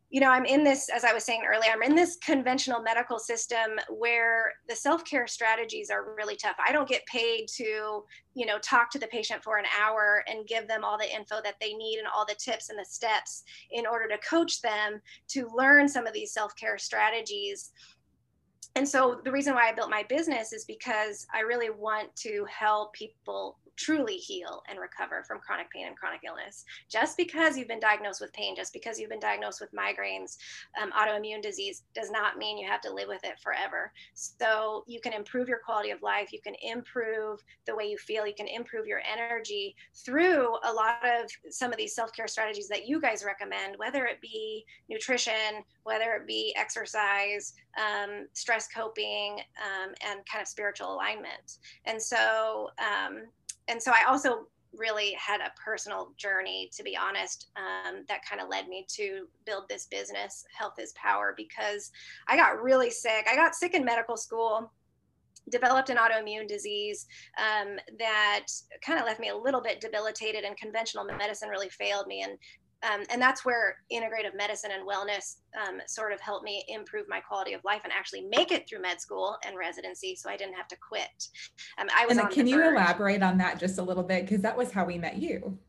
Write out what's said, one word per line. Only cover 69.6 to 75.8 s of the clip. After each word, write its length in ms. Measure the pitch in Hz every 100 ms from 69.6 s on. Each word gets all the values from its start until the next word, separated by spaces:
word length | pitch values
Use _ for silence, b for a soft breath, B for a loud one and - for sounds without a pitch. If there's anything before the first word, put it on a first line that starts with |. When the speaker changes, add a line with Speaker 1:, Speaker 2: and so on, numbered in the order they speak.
Speaker 1:
bit 200 | 226 190
debilitated, 640 | 220 220 220 214 220 214
and 140 | 202 202
conventional 480 | 214 220 220 220
medicine 440 | 202 196 208 208 214
really 200 | 196 190
failed 400 | - 202 202 196
me. 140 | 196
And, 160 | 196 196 b b _ _
um, 220 | 226 208 196
and 100 | 240
that's 240 | 254 247
where 320 | 254 240 220 - -
integrative 420 | 233 226 220 208
medicine 360 | 196 208 208 208
and 180 | 196 190
wellness, 480 | 196 202 202 - - _ 226
um, 180 | 196 190